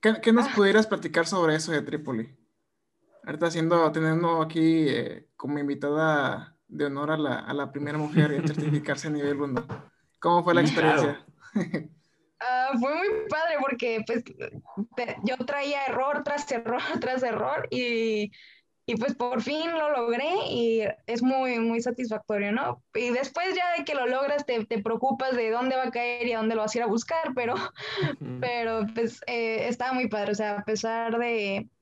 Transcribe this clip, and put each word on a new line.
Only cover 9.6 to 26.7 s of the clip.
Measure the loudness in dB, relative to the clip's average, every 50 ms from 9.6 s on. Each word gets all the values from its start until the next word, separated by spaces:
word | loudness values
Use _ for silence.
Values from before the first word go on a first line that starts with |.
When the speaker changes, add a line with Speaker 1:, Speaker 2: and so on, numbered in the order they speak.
| -4 -6 -12 -14 -14 -20 _ _ _ _ _ _
Speaker 1:
¿Cómo | 2 4 4 4 6
fue | 6 4
la | 6
Speaker 3:
Sí, | 6 4 4
claro. | 4 4 6 6 6
Speaker 1:
experiencia? | 4 2 0 -4 -12 -20 _ _ -20 -4 -2
<laughs> | -2 -2 -2 -4 -6 -6 -8 -18 _ _ _ _ _ _ _ _ _
Speaker 2:
Ah, | -2 0 0 2 2 2 0 0
fue | 0 0 0
muy | 0 0 0 0 -2 -2 -2
padre | -2 0 0 0 0 0
porque, | 0 -2 -2 -2 -2 -2 -2 -2 -2
pues, | -2 -2 -4 -4 -6 -14 -12 -12 -12 -12 -14 -18 -14 -8 -8 -8 -6 -4
te-, | -6 -6 -6 -6 -6 -4
yo | -4 -4 -4 -4
traía | -4 -4 -2 -2 -2 -2 -2 -2
error | -2 -2 0 0 0 -2 -2 -2
tras | -2 -4 -4 -2 -4
error | -4 -4 -2 -2 -4 -2
<laughs> | -2 -4 -4 -4
tras | -2 -2 -2 0
error | 0 -2 -2 -2 -2 -2 -2 -4 -4 -4
y, | -4 -2 -2 0 0 0 0 0 0 0 -2 -4 -8 -16 -20 -20 -20 _ _ _ _ _ _
y, | -4 -2
pues, | 0 0 -2 -2
por | -2 -2 -2 -2 -2
fin | -2 -2 -2 -2 -2 -2
lo | -2 0 0 2
logré | 2 0 0 0 0 0 0 0 0 0 0 -2
y | -2 0 2 2 2 2 0 0 -4 _ _
es | -4 -2 2
muy, | 2 4 4 4 2 0 0 0
muy | 0 0 0 0
satisfactorio, | -2 -2 -4 -4 -4 -4 -4 -6 -2 -2 -2 0 0 0
¿no? | 0 0 0 -2 -4 -6 _ _ _
Y | -2 0 0
después | 0 0 -2 -2 -2 -2 -2 -2 0
ya | 0 0 0 0 -2
de | -2
que | -2 -2
lo | 0 0
logras | 0 0 0 0 0 0 -2 0
te, | -2 -2 -2 -2
te | -2 -4 -4
preocupas | -2 -2 -2 0 0 0 0 0 0 0 0
de | 0 0 0
dónde | 0 0 0 0 0
va | 0 0
a | -2
caer | -2 -2 -2 -2 -2 -2 -2
y | -2 0
a | 0
dónde | 0 0 0
lo | 0
vas | 0 0